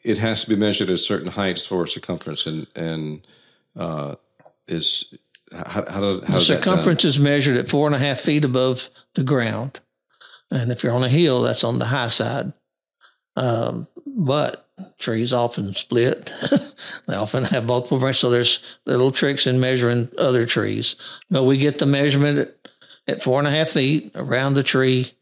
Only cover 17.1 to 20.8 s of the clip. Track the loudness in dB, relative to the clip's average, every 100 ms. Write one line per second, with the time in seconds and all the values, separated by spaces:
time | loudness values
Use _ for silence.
17.1 | -4 -2 -2 -2 -2 0 -2 0 0 0
18.1 | 2 2 2 2 0 -4 -14 -2 2 2
19.1 | 2 -2 0 2 2 2 2 2 0 -2
20.1 | 0 2 2 2 0 0 -2